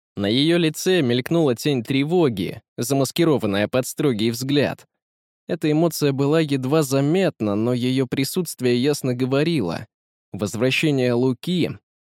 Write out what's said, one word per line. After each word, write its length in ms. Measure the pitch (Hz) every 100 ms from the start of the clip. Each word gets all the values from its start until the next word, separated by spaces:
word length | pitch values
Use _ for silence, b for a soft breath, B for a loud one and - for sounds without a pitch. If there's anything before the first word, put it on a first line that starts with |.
| _ -
На 100 | 101
её 300 | 120 151 170
лице 440 | 160 156 - 185
мелькнула 520 | 127 123 127 170 151
тень 300 | 117 151 135
тревоги, 760 | 117 135 143 180 156 101 87 - _ -
замаскированная 920 | 120 139 135 - 165 131 104 98 104
под 180 | 127 127
строгий 440 | - 151 113 110
взгляд. 560 | 117 131 143 113 - - _ _ _ _ _ -
Эта 220 | 175 156
эмоция 420 | 151 170 - 147
была 280 | 131 139 160
едва 420 | 156 139 127 156
заметна, 720 | 143 135 143 180 180 - 107 101
но 160 | 113
её 340 | 123 123 131 131
присутствие 720 | - 135 - 170 - 127 120
ясно 340 | 135 143 135
говорило. 720 | 123 127 135 160 165 87 82 113 _ _ _ _
Возвращение 800 | 95 101 107 127 131 160 139 123
Луки 560 | 120 131 123 - 180 107 - _ _